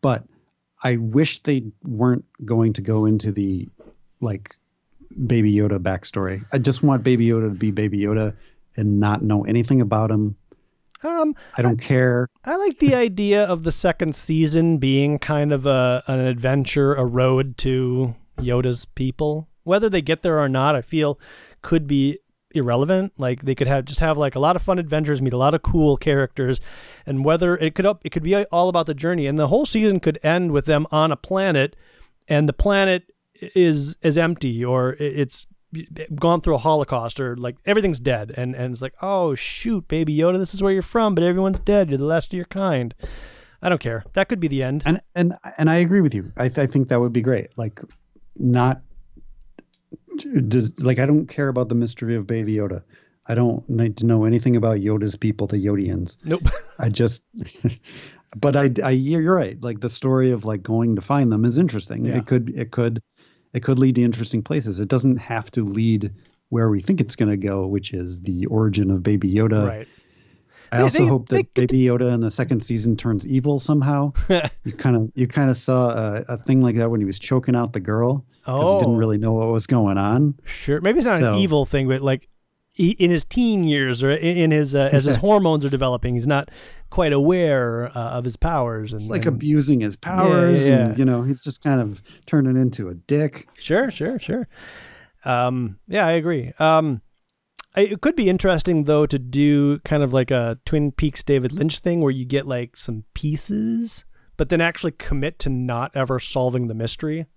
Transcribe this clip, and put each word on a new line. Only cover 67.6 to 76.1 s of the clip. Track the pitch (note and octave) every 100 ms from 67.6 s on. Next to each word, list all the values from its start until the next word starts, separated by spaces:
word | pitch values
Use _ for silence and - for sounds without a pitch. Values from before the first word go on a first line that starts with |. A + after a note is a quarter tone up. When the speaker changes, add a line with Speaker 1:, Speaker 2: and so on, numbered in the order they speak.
| F#2+
Speaker 1:
which | G2+ F#2+
is | F#2 F2+ F2
the | G2 F2+ F#2
origin | A2 A2 G2 F#2+
of | F#2+
Baby | F2+ G#2 F#2
Yoda. | G2+ A2 G#2+ G#2
Speaker 2:
Right. | G#2+ - _ _ _ _ _ _ _ -
Speaker 1:
I | A#2+
Speaker 2:
They, |
Speaker 1:
also | C3 D3
Speaker 2:
they, | B2
Speaker 1:
hope | C3 A#2
Speaker 2:
they | B2+
Speaker 1:
that | A#2+ -
Speaker 2:
could | B2
Speaker 1:
Baby | C3 B2+
Yoda | A#2+ B2
in | A#2+
the | A2+
second | - C3+ B2
season | - A#2 A2+ G#2+
turns | A#2 G#2+ F#2
evil | C3 C3+ C#3+
somehow. | B2+ D3+ C3+ C#3+ C#3+ - -
Speaker 2:
<laughs> | F#3 D#3 - -
Speaker 1:
You |
kinda, | - C3+ A#2+ A2 -
you | B2+
kinda | D3 C#3 B2+
saw | - B2+ B2
a, | A#2 A2